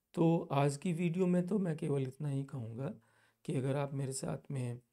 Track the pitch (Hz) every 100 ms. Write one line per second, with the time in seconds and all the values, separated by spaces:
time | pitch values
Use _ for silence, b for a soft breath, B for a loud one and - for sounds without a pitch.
0 | _ - 165 165 - 139 143 139 190 165
1 | 175 175 180 180 180 214 185 156 156 143
2 | 131 - 147 135 139 135 113 113 143 226
3 | b b b b - 175 135 139 143 139
4 | 135 135 - - - 135 123 120 _